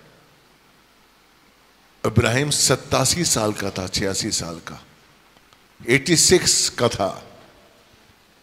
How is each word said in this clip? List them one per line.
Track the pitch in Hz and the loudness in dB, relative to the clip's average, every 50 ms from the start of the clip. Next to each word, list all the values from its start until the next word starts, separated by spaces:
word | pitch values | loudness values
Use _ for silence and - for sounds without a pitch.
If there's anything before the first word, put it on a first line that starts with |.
| - - _ _ _ _ _ _ _ _ _ _ _ _ _ _ _ _ _ _ _ _ _ _ _ _ _ _ _ _ _ _ _ _ _ _ _ _ _ _ - | -20 -20 _ _ _ _ _ _ _ _ _ _ _ _ _ _ _ _ _ _ _ _ _ _ _ _ _ _ _ _ _ _ _ _ _ _ _ _ _ _ -6
इब्राहिम | 120 110 123 120 113 117 131 147 147 | 0 2 2 2 4 2 0 0 0
सत्तासी | 147 - - - 135 123 - - - 127 131 - - 175 170 | 0 0 2 2 2 0 0 -2 0 0 2 0 0 -2 -2
साल | - - 123 107 107 104 | -2 0 0 0 0 -2
का | - 98 98 | -2 -6 -6
था, | - 95 92 | -6 -6 -6
छियासी | 90 - - 101 98 95 - - 107 | -6 -4 -4 -4 -4 -4 -4 -4 -4
साल | 90 - 87 82 85 | -4 -6 -6 -8 -10
का, | 85 - - 73 69 - - - - _ _ _ _ _ _ _ _ _ _ - - _ _ _ - - 113 | -12 -14 -16 -18 -18 -18 -20 -20 -20 _ _ _ _ _ _ _ _ _ _ -20 -20 _ _ _ -8 0 2
एटी | 123 139 139 - 170 | 2 2 2 2 2
सिक्स | 151 - - 185 175 - - - - - - | 4 6 6 6 4 4 2 2 2 0 -2
का | - - 123 | 0 0 0
था | 117 - - 101 90 - - - - - - - - - - - - _ _ _ _ - - _ _ _ _ _ _ _ _ | 0 0 0 -2 -4 -4 -8 -14 -20 -20 -20 -20 -20 -20 -20 -20 -20 _ _ _ _ -20 -20 _ _ _ _ _ _ _ _